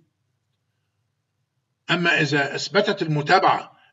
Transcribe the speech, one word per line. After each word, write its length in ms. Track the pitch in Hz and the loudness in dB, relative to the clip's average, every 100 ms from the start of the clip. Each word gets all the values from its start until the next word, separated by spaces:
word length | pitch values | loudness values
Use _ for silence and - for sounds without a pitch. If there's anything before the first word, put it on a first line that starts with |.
| _ _ _ _ _ _ _ _ _ _ _ _ _ _ _ _ _ _ - | _ _ _ _ _ _ _ _ _ _ _ _ _ _ _ _ _ _ -4
أما 300 | 175 170 196 | -2 0 0
إذا 340 | 143 147 139 | 0 0 -2
أثبتت 480 | - - 202 208 - | -6 -2 0 0 -2
المتابعة 760 | 160 147 139 190 160 113 - - _ | -2 -2 2 4 4 0 -4 -20 _